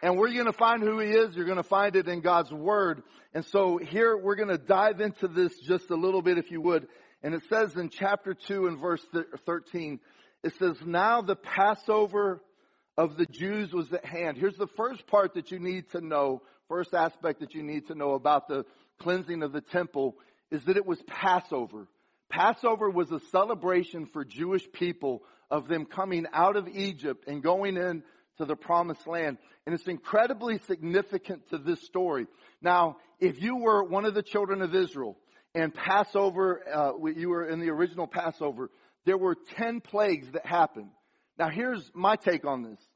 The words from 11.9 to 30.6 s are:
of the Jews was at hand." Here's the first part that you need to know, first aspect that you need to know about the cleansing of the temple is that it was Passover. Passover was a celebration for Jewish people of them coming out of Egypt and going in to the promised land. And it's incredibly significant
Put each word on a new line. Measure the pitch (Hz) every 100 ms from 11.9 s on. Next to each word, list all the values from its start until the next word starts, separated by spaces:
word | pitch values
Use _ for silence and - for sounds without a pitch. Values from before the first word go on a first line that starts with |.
| 214 208 202 202 180 _ _ _ _ _ -
of | 160 147
the | 165
Jews | - 185 208 202
was | 175 165
at | 175
hand." | - 170 170 143
Here's | 190 180
the | 196 -
first | 233 247 -
part | 202 190
that | 180 -
you | 185
need | 175 185 -
to | 170
know, | 165 151 139 131 - _ _
first | 175 175
aspect | 180 165 - 165 143
that | 156
you | 156
need | 151 151 147
to |
know | 160 143
about | 139 135 147 -
the | 139 - _ _ _
cleansing | 170 180 160 170
of | 151
the | 143
temple | - 180 170 143 135 107 _ _ _
is | 156
that | 139 190
it | 190
was | 170
Passover. | - - 190 180 - 143 117 107 98 _ _ _ _
Passover | - 190 233 240 220 208
was | 180 156
a | 160 -
celebration | 185 208 214 175 180 175 175 151
for | 156
Jewish | 131 107 175 190 -
people | - 175 175 139 123 - _ _
of | 147 131
them | 165
coming | 151 - 190 180 160
out | 147 180 202
of | 180
Egypt | 196 196 165 143 131 -
and | 147
going | 147 185 202 185
in | 180 165 151 _ _ _
to |
the | 156 151
promised | - 170 175 156 -
land. | 170 160 127 _ _
And | -
it's | 165 -
incredibly | 165 - 214 240 254 233
significant | 220